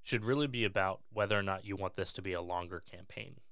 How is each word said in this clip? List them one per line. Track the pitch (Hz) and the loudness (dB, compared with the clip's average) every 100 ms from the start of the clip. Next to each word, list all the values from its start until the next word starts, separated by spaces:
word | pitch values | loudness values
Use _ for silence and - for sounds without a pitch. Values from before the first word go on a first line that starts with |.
should | - 120 | 0 0
really | 107 139 147 | 2 2 2
be | 123 | 2
about | 107 101 95 95 - | 2 4 2 0 -6
whether | 107 101 104 | 0 4 4
or | |
not | 98 95 | 4 -2
you | 104 98 | -2 -2
want | 95 | -2
this | - 92 | 0 -2
to | - | -2
be | 95 | -2
a | 90 | -4
longer | 87 90 87 90 | -2 -2 -2 -8
campaign. | - 90 92 - 90 82 - | -10 -16 -14 -12 -12 -14 -18